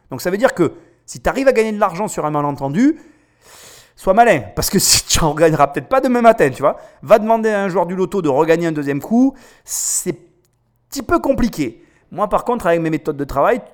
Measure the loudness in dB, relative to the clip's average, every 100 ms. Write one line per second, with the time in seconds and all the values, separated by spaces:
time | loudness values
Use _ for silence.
0 | _ -8 -6 0 0 2 -2 -2 -18 _
1 | -20 -8 -4 0 2 2 0 0 -2 -2
2 | -6 -4 -4 -2 -4 -4 -4 2 2 0
3 | -10 _ _ _ _ -20 -20 -20 _ _
4 | 0 4 4 2 -2 -6 -2 0 2 0
5 | 0 0 0 2 2 4 2 0 -2 0
6 | 2 4 4 6 2 2 -2 -2 -10 _
7 | 2 2 4 0 0 0 0 -2 -2 -2
8 | -2 0 0 2 2 2 0 -4 -4 -6
9 | -2 2 2 0 -16 _ -12 -8 -6 -4
10 | -6 -8 -16 _ _ _ _ _ _ -12
11 | -2 -2 0 -2 -2 -2 -6 -8 _ _
12 | _ -6 -2 -2 -2 -2 0 0 0 -2
13 | -4 -6 -4 0 0 0 -6